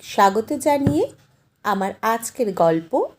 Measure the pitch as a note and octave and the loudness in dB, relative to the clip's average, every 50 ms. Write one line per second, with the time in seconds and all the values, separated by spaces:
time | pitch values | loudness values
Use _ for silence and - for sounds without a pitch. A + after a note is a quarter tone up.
0 | - - - A3 G3+ G3 G3 A3 A3 - D4+ C4+ - D4+ C#4+ C#4 C#4 C#4+ D4 E4 | -16 -6 2 4 4 4 4 0 -4 -4 -6 -2 0 0 0 2 2 0 0 0
1 | B4+ - - _ _ _ _ _ _ _ _ _ - G#3 G3 G3 F#3+ G3 - - | -2 -2 -6 _ _ _ _ _ _ _ _ _ -4 -4 -2 -2 -2 -6 -6 -4
2 | - A3 A#3 A#3 A#3 - - - A#3 G3+ F3+ - E3+ E3 E3 E3 E3 - B3+ E4 | -2 -2 -2 -2 -4 -10 -4 -4 -4 -4 0 2 2 2 2 0 -2 -2 -2 -2
3 | B4+ - - | -2 -2 -4